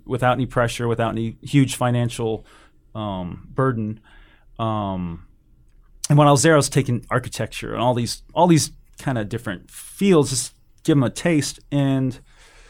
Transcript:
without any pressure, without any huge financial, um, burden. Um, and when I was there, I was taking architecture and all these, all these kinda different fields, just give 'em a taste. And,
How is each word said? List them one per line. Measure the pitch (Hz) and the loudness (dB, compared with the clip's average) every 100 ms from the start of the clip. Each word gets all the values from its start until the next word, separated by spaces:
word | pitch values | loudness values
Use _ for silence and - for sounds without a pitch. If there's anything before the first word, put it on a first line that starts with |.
| - | -8
without | 123 127 | -2 0
any | 123 123 | 0 -2
pressure, | 127 117 - 120 | 0 -2 -2 -2
without | 113 113 | -2 -2
any | 113 113 - | -4 -6 -10
huge | - 143 131 - | 0 2 2 0
financial, | 123 120 117 - 113 110 - - _ _ _ | -2 0 -2 -4 -4 -6 -10 -20 _ _ _
um, | 110 104 95 87 - - | -10 -8 -8 -8 -12 -8
burden. | - 131 113 107 110 _ - - _ _ - | -2 0 0 -4 -8 _ -20 -20 _ _ -8
Um, | 113 107 101 92 87 82 - _ _ _ _ _ _ - - | -4 -2 -4 -4 -6 -8 -16 _ _ _ _ _ _ -10 2
and | 147 | 4
when | 147 | 6
I | |
was | 143 | 6
there, | 160 | 6
I | 156 | 4
was | 135 | 4
taking | 139 123 120 - | 0 -2 -4 -2
architecture | 123 123 - 110 - 110 | -4 -4 -6 -8 -8 -8
and | 110 | -2
all | 123 | 0
these, | 120 117 - - | 0 -4 -8 -6
all | - 180 | 2 4
these | 160 - - _ - | 4 2 -8 _ -12
kinda | 147 120 101 | -6 -4 -4
different | 113 110 90 - | -6 -8 -12 -14
fields, | - - - 196 165 123 | -20 -18 -2 4 6 4
just | 123 - - _ _ | 0 -6 -12 _ _
give | - 147 | 2 2
'em | |
a | 117 | 2
taste. | - 180 156 - - - | 0 0 0 0 -8 -4
And, | 143 139 135 131 117 - _ - - - | 0 0 0 -2 -6 -16 _ -20 -20 -20